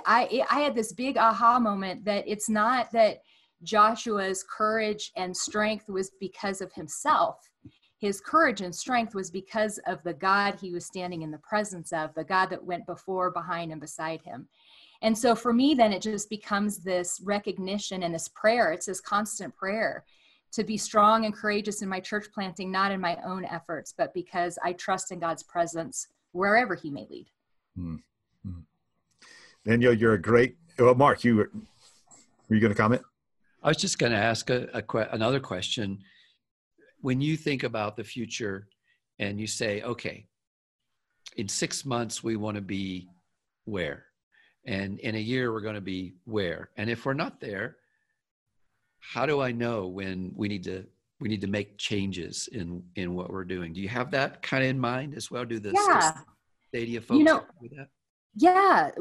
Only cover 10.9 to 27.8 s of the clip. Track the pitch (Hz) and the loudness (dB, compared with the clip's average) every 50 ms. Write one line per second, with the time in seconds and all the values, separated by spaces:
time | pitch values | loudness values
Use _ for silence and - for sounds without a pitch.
10.9 | - 190 180 180 180 165 160 156 151 147 - - 220 208 214 202 185 175 165 - | -8 -8 -8 -6 -6 -8 -8 -8 -10 -12 -8 -2 -2 -2 -2 -2 -6 -10 -8 -6
11.9 | 175 160 156 156 - 160 156 143 190 185 185 185 185 - - 180 180 170 - - | -4 -4 -4 -4 -6 -8 -4 0 2 2 2 0 -2 -6 -6 -6 -6 -6 -6 -10
12.9 | 175 - - - 190 185 180 180 175 175 170 170 175 170 170 160 156 156 151 147 | -12 -10 -8 -4 -2 0 0 0 -2 -4 -4 -4 -4 -4 -4 -6 -10 -10 -12 -12
13.9 | - - 160 160 165 160 - - 110 - - - _ _ _ _ - - - - | -10 -8 -6 -6 -6 -8 -10 -14 -14 -14 -16 -18 _ _ _ _ -20 -20 -20 -20
14.9 | _ _ - 220 220 214 - 247 226 226 - 247 233 240 262 285 320 247 226 214 | _ _ 0 0 0 4 4 4 4 4 4 4 4 6 6 6 8 8 6 6
15.9 | 196 185 - 220 214 202 208 - 214 208 - - 208 196 208 208 196 - 165 190 | 4 2 -2 -4 -4 -4 -6 -8 -10 -10 -4 -2 0 0 0 0 -2 -4 -4 -2
16.9 | 180 180 180 175 - - 185 190 202 208 - 214 185 185 185 185 196 208 - - | -2 -2 -2 -4 -6 -6 -2 -2 -2 -2 -2 -4 -6 -6 -4 -4 -4 -4 -6 -6
17.9 | 196 190 175 170 170 165 - - - - - 214 233 247 220 - 214 - - - | -6 -4 -2 -2 -2 -4 -6 -10 -8 2 2 4 4 6 4 2 0 -2 -4 -8
18.9 | 185 - - - 208 202 220 208 - - 196 175 - _ - 190 202 226 214 147 | -8 -8 -4 -2 0 0 0 -2 -6 -8 -10 -12 -10 _ -6 -4 -2 -2 -2 -2
19.9 | - - - _ _ _ _ _ _ _ _ _ - 220 208 214 220 208 - - | -4 -6 -12 _ _ _ _ _ _ _ _ _ -6 -4 -2 -2 -2 -4 -4 2
20.9 | - 214 208 214 220 226 220 214 208 - - 214 208 208 208 214 202 - 208 190 | 4 6 8 8 6 6 2 0 -4 -2 -2 0 0 0 -2 -4 -6 -6 -6 -6
21.9 | 190 185 185 - 214 208 208 - _ - 196 185 180 190 190 185 190 190 196 196 | -6 -6 -6 -6 -6 -6 -6 -8 _ -8 -8 -8 -6 -8 -6 -2 0 0 0 0
22.9 | 196 190 185 170 175 - - 180 185 190 185 - - 165 - - 165 143 - - | 0 0 -2 -2 -2 -2 -6 -8 -8 -8 -8 -8 -8 -10 -8 -8 -8 -8 -8 -12
23.9 | - - 170 139 - 180 175 - - 180 175 175 170 - - 175 180 180 - - | -12 -12 -12 -8 -8 -10 -10 -6 -4 -2 -2 -2 -4 -4 -4 -4 -4 -4 -4 -4
24.9 | 190 180 - - 190 175 165 165 160 160 - - - 175 170 165 165 165 165 151 | -4 -4 -4 -8 -8 -6 -4 -4 -4 -6 -8 -6 -2 -2 -2 0 -2 -6 -6 -6
25.9 | - - - - _ _ _ _ - 175 190 202 208 233 254 214 180 - - 156 | -8 -10 -12 -12 _ _ _ _ -4 0 2 4 6 4 4 2 -2 -6 -6 -8
26.9 | 143 - - - 71 60 - _ _ _ _ _ _ _ _ _ _ 90 | -10 -10 -10 -14 -16 -18 -18 _ _ _ _ _ _ _ _ _ _ -10